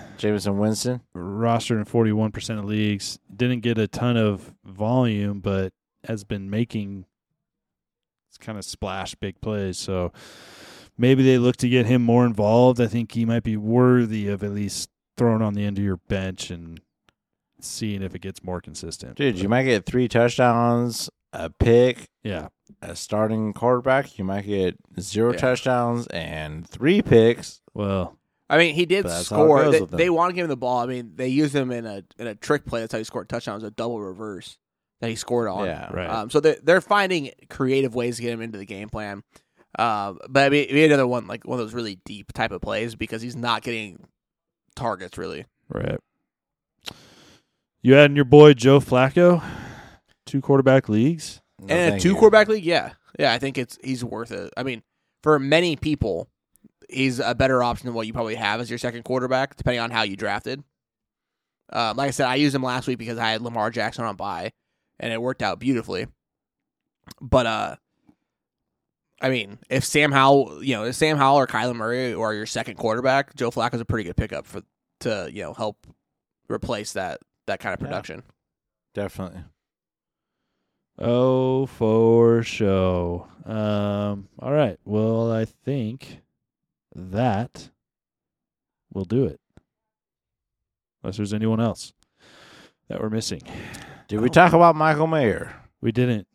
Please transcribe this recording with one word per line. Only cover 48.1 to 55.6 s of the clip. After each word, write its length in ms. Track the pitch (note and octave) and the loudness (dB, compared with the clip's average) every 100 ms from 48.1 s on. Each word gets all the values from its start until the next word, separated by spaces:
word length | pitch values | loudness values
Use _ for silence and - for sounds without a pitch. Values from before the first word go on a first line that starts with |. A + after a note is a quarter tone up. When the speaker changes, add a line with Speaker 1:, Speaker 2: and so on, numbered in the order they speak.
| C#3+ | 4
Speaker 2:
your 100 | C3 | 8
boy 280 | D3 D3+ | 12 12
Joe 260 | B2+ B2+ C#3 | 10 6 6
Flacco? 640 | - B2+ C3 F3 F3 E3+ - - - - - _ _ _ - | 6 2 2 6 6 6 0 -12 -16 -18 -20 _ _ _ -6
Two 160 | C3+ | -2
quarterback 460 | - C#3 C3 C3+ - | 4 4 4 2 4
leagues? 540 | G#2+ C3+ E3 - - _ - | 2 2 0 -8 -18 _ -16
Speaker 1:
No, 140 | G2 | -4
Speaker 3:
And 140 | E3+ A3 | 0 2
a 20 | |
Speaker 1:
thank 100 | G2+ | 2
Speaker 3:
two 60 | F3 | 2
Speaker 1:
you. 60 | G3 | 6
Speaker 3:
quarterback 320 | A3 G#3+ G#3 | 8 8 4
league? 160 | G#3+ E3 | 0 0
Yeah. 260 | E3 - - _ - | -2 -2 -12 _ -2
Yeah, 160 | C#3+ | 0
I 60 | A#2 | 0
think 180 | C3+ C3+ | -2 -6
it's, 200 | A#2+ - | -8 -10
he's 200 | C3 B2+ | -8 -6
worth 280 | A#2 A2+ A#2 | -6 -10 -10
it. 220 | G2+ F2+ - | -10 -10 -8
I 80 | |
mean, 200 | C3 A2+ - _ _ _ | -8 -10 -14 _ _ _
for 160 | D#3 D3+ | 2 2
many 360 | C3+ D#3+ | 4 2